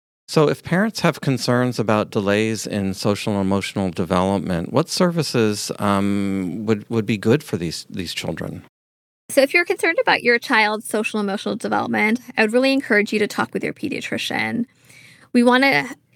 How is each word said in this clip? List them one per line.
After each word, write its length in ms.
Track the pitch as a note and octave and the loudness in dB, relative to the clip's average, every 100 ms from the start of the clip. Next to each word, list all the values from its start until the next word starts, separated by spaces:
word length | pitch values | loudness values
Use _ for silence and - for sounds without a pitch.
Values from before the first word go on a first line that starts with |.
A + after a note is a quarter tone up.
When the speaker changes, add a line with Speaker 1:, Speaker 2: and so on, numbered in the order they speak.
| _ _ - | _ _ -2
Speaker 1:
So 220 | D#3 D3 | 2 2
if 160 | C#3 | 2
parents 360 | - E3+ A3 - | -2 0 0 0
have 200 | E3+ - | 0 0
concerns 580 | - B2 - B2 B2 A#2 | -2 0 2 2 2 0
about 320 | G#2+ G#2+ F#2 | 2 2 2
delays 560 | A2+ G2 G#2 A2 A2 - | 0 2 2 2 -2 -4
in 280 | G#2 F#2+ | -2 -2
social 400 | F#2 A2 G2+ - | 0 -2 0 0
and 80 | G2+ | 0
emotional 480 | F#2+ G2 - G#2+ F#2+ | 2 0 0 -2 -2
development, 800 | E2+ F2 F#2 F#2+ G2 D#2+ E2+ - | -2 -2 0 2 0 0 -4 0
what 160 | B2 - | -2 -2
services, 800 | - F3+ E3+ C#3 B2+ A2 G#2 - - | 0 0 0 -2 2 2 0 -6 -2
um, 880 | G#2 G2 G2+ G2+ G2 G2 F2+ G#2 G#2+ | 0 2 2 0 -2 -2 -4 -4 -2
would, 220 | G#2+ - | -2 -2
would 160 | A2+ G#2 | -4 -2
be 100 | G#2+ | 0
good 280 | A2 D3 | 2 2
for 120 | - F#2 | 0 -4
these, 300 | E2 - - | -4 -6 -10
these 240 | - E2 | -10 -8
children? 520 | - E2+ D#2+ E2+ F#2+ - _ _ _ _ _ - | -6 -6 -6 -8 -10 -16 _ _ _ _ _ -2
Speaker 2:
So 120 | - | 0
if 140 | C4+ | 2
you're 100 | F4+ | 2
concerned 340 | F4 F4+ F4 E4+ | 0 -2 -2 0
about 240 | - - | 0 2
your 160 | A#3+ A#3+ | 2 0
child's 480 | - A3+ G#3+ G#3+ - | 2 2 2 0 -4
social 320 | A3 A3 G#3+ | -4 -2 -2
and 80 | G3+ | -2
emotional 300 | G3+ G#3 G#3 | -4 -6 -6
development, 640 | G#3 G#3+ - A3 G#3+ A#3 - - | -2 -2 0 0 0 0 -2 0
I 60 | |
would 100 | A3 | 2
really 200 | B3 C4+ | 4 2
encourage 420 | C4+ - G#3 G#3+ | 2 2 0 2
you 40 | G#3+ | -2
to 80 | G#3 | -2
talk 280 | - - | -2 -4
with 100 | - | -4
your 80 | D#2 | -6
pediatrician. 960 | - - - - - - - A2 A#2 A#3 _ _ - - - - | -6 -8 -8 -6 -6 -4 -4 -2 -4 -6 _ _ -20 -20 -20 0
We 100 | B3 | 4
want 220 | A#3+ B3+ | 6 6
to 320 | C4+ C#3+ B3 - _ | 6 2 0 -8 _